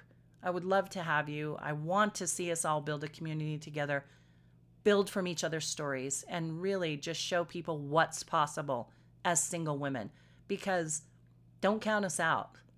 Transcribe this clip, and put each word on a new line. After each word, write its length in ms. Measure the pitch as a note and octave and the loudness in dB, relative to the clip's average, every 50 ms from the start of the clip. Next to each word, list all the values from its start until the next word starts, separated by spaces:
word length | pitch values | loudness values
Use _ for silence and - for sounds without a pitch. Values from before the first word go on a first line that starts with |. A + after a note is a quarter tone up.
| - - - - - - - - | -20 -20 -20 -20 -20 -20 -12 -6
I 80 | - F3+ | -4 -2
would 160 | F3 F3+ E3+ | -2 0 2
love 240 | F#3 F#3+ G3 F#3 F#3+ | 4 4 4 4 2
to 120 | - F#3+ | -2 -4
have 280 | E3 D#3+ D3+ D3+ D3 D3 | -2 2 2 2 2 0
you. 260 | D3 D3+ D3+ D3+ D3 - | -4 -4 -4 -4 -6 -6
I 140 | - D3 | -4 -6
want 420 | D3+ D3+ D3+ D#3+ F3+ G3+ G#3+ G#3 G#3 | -4 -4 -2 0 2 4 2 2 0
to 100 | - F#3 | -2 -4
see 260 | E3 - - F3+ F3 | -4 -2 -2 -2 -2
us 140 | E3 D#3+ - | -2 0 0
all 160 | D#3+ D#3 D3+ | 0 0 0
build 200 | D3 D#3 D3+ C#3+ | 0 -2 -4 -4
a 60 | D3+ D3+ | -4 -6
community 480 | - - E3 D#3+ D#3 D#3 D3+ D#3 D3+ | -8 -6 -6 -4 -4 -2 -2 -2 -4
together, 480 | D3 D3+ D#3 D3 D3 D3 C#3+ C#3+ C#3+ C#3+ - - - - - - - - - - - _ - - - - | -6 -6 -6 -4 -4 -2 0 -2 -2 -4 -8 -18 -20 -20 -20 -20 -20 -20 -20 -20 -20 _ -20 -6 2 4
build 240 | G#3+ G#3 G3+ G3 G3 | 6 6 6 4 2
from 180 | - G3+ F3+ | 0 -2 -2
each 160 | F3+ E3+ - | -2 0 0
other's 240 | - D#3+ D#3+ D#3+ D#3 | -2 0 0 -2 -2
stories, 560 | - - - D3+ C#3+ C3+ C3 C3 C#3 C#3+ - - - | -4 -4 -4 -2 -2 -2 -2 -2 -2 -4 -6 -6 -4
and 320 | - E3+ D#3+ D#3+ D#3+ E3 | -4 -2 -2 -2 -2 -2
really 380 | F3+ G3 G3 F#3+ F3+ D#3+ D3+ C#3+ | -2 0 0 0 0 0 -2 -2
just 200 | C#3 C#3 C3 - | -4 -4 -4 -4
show 280 | - - F#3 F3 E3+ | -2 0 2 0 0
people 320 | - - F3 D#3+ E3+ D#3+ D3 | 0 -4 -8 -4 -4 -4 -4
what's 440 | C#3+ C#3 D3 E3 D#3+ D#3+ - - | -2 2 4 4 4 4 2 -8
possible 680 | - - - E3 D3+ D3 - E3 D3 C#3+ C3 A#2+ A2+ - - - - - - - - | -4 0 2 2 4 2 0 -4 -2 -2 -2 -2 -4 -8 -14 -20 -20 -20 -10 -2 0
as 180 | F3+ E3+ E3 | 2 4 4
single 360 | - - F3+ E3+ E3 D#3 D3 C#3 | 2 0 -2 -2 -2 0 -2 0
women. 320 | C#3+ C#3 C3+ B2 G2+ G#2 - - - - - - - - | -2 -2 -2 -4 -6 -8 -12 -16 -20 -20 -20 -10 -6 -4
Because 520 | G3+ - - G3 F#3 F3 E3 D#3 D3+ - - - - - - - - - - - - - | -4 -2 0 0 0 0 0 0 -4 -6 -6 -10 -20 -20 -20 -20 -20 -20 -20 -20 -6 0
don't 180 | - F#3+ G#3+ A3 | 2 2 2 2
count 240 | G#3+ G#3+ G#3+ G#3 G3+ | 2 0 2 2 0
us 160 | F3+ - - | 0 0 2
out. 380 | E3+ E3 D3 G#2+ - - - - - - - | 2 2 2 2 0 -4 -12 -20 -20 -20 -20